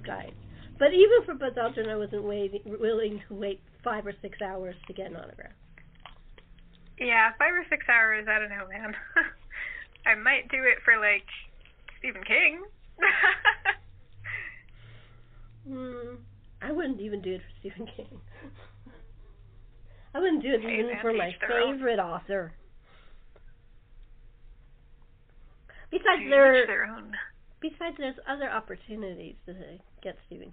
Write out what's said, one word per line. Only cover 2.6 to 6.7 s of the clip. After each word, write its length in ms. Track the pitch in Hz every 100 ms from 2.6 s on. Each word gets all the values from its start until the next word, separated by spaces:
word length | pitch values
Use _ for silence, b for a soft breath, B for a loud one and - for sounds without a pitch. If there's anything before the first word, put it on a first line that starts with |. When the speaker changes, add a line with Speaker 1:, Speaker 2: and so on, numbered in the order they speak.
| 208 214
Speaker 1:
willing 420 | 220 226 214 208 -
to 80 |
wait 260 | 202 202 190 - -
five 240 | 247 214 202
or 60 | 202
six 160 | 196 -
hours 360 | 202 190 185 180 -
to 60 |
get 180 | 185 190
an 60 | 165
autograph. 340 | - - - - - - - - - - - - - - -